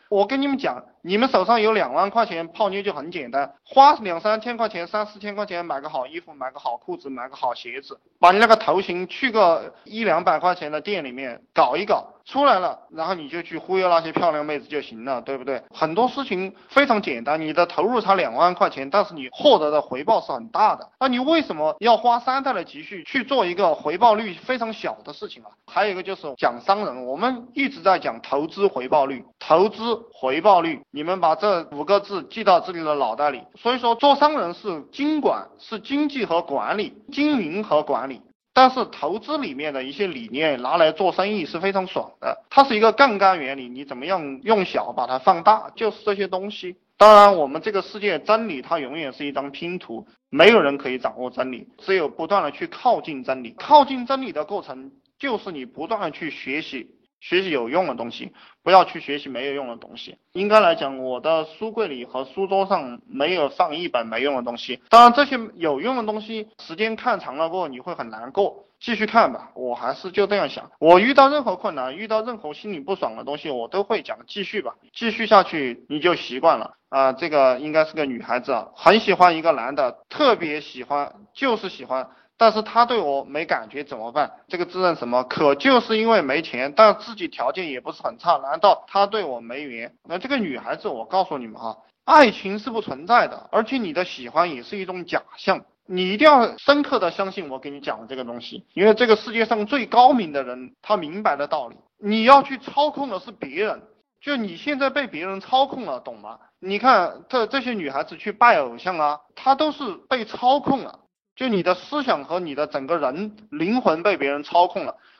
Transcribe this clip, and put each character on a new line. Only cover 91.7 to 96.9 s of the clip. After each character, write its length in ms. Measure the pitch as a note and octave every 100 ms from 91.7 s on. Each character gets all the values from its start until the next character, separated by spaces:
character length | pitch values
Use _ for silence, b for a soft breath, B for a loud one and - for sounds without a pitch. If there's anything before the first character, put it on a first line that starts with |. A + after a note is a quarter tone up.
| A2 b _ -
爱 260 | D#4 B3
情 280 | - F#3+ G#3
是 100 | B3
不 100 | A3+
存 260 | - C3+ F3
在 220 | A#3+ D3+
的， 220 | - -
而 140 | G#3+ A3
且 120 | C4
你 140 | G3
的 140 | D3+ F3+
喜 240 | - A#2+
欢 260 | D#3 F3 C3
也 80 |
是 140 | A#2 G3+
一 80 | F#3
种 180 | F#3
假 200 | E3 D3+ - -
象。 300 | - F3 - _ _
你 260 | F#3 F#3
一 40 | G#3
定 80 | D4+
要 320 | C#4+ G#3+ -
深 240 | - D4
刻 160 | C#4